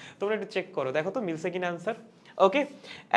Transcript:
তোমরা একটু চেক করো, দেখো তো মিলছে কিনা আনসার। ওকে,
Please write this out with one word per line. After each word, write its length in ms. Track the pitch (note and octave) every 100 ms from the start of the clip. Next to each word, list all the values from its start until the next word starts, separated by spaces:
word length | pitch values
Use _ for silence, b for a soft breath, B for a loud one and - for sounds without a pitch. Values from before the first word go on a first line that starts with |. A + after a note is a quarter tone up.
| B B
তোমরা 140 | G3+ G#3+
একটু 100 | G3 F#3+
চেক 100 | F3+ -
করো, 120 | C3 C#3
দেখো 120 | D#3+ F#3+
তো 40 | G3
মিলছে 200 | D#3+ F3
কিনা 140 | F3+ F3+
আনসার। 260 | E3+ F3 A3+ - - b b
ওকে, 240 | F#3+ C4+ C#4 - B B B